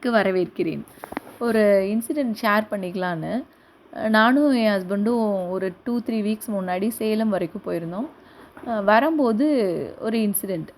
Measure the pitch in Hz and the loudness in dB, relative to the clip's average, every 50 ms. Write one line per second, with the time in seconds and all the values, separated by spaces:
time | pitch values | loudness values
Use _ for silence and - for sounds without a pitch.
0 | - 247 233 220 196 190 190 185 180 170 - - 180 165 151 143 147 - - - | -2 2 2 2 2 2 2 0 -2 -2 -2 -4 -4 -4 -4 -6 -10 -14 -18 -20
1 | - - - - - - - - 240 240 220 220 214 208 202 196 190 196 208 226 | -18 -12 -12 -14 -14 -14 -12 -6 -4 0 2 4 6 6 6 4 4 2 -2 -2
2 | 226 - 302 302 285 240 220 214 - 220 202 214 214 214 - 202 190 180 175 202 | -2 -4 -4 -2 -2 -2 -2 -2 0 2 2 2 0 0 -4 -6 -6 -6 -4 -4
3 | 180 180 175 165 156 156 180 233 277 - _ _ _ _ _ _ _ - - - | -4 -2 -4 -4 -4 -4 -4 -6 -6 -8 _ _ _ _ _ _ _ -18 -12 -6
4 | - 220 220 220 220 233 254 285 294 294 269 240 226 214 208 196 185 180 196 202 | -2 2 4 4 6 6 6 4 4 4 4 4 2 2 2 0 -2 -2 -2 -2
5 | 202 220 240 240 220 214 202 190 185 175 185 185 180 190 180 - - - 240 240 | 0 0 0 0 0 0 0 -2 -2 -4 -4 -2 -4 -4 -6 -6 -6 -4 -4 -4
6 | 226 - 226 220 208 208 214 214 - - 214 202 185 180 180 185 202 220 220 - | -2 -2 -2 -2 0 -2 -2 -4 -4 -6 -4 -4 -2 -2 -2 -2 -2 -2 -2 -2
7 | 220 220 214 214 220 220 202 180 180 165 - 202 - - 180 170 165 165 170 190 | -2 0 0 0 0 0 0 0 -2 -4 -6 -10 -8 -4 -4 -4 -4 -6 -6 -6
8 | 247 320 - - - - - - - - - - - - 233 214 202 196 208 220 | -8 -8 -10 -18 -20 -20 -20 -20 -20 -20 -20 -16 -8 -6 -4 -2 2 6 6 6
9 | 262 311 330 302 277 233 226 208 277 311 302 262 214 190 170 160 139 - - - | 6 4 2 2 2 2 2 2 2 2 2 2 2 0 0 -2 -4 -8 -10 -8
10 | - 220 220 233 220 208 202 - - 196 190 170 156 - - | -6 -2 -2 0 0 0 -2 -2 -4 -4 -6 -6 -6 -10 -14